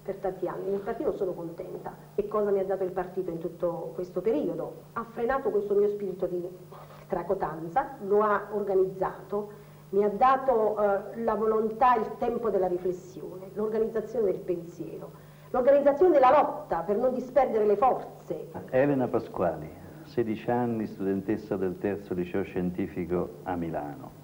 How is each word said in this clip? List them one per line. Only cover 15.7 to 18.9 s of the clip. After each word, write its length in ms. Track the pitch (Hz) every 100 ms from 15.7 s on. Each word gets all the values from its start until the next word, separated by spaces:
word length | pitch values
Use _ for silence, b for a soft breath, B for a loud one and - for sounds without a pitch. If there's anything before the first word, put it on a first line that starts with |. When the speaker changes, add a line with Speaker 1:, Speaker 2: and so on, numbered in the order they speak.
| 285 277 277 370
Speaker 1:
della 160 | 294 254
lotta 500 | 285 - - - 170
per 160 | 170 208
non 180 | 254
disperdere 520 | 247 - - 226 226 208
le 100 | 202
forze. 720 | 262 - - - - 160 - - -
Speaker 2:
Elena 380 | 127 143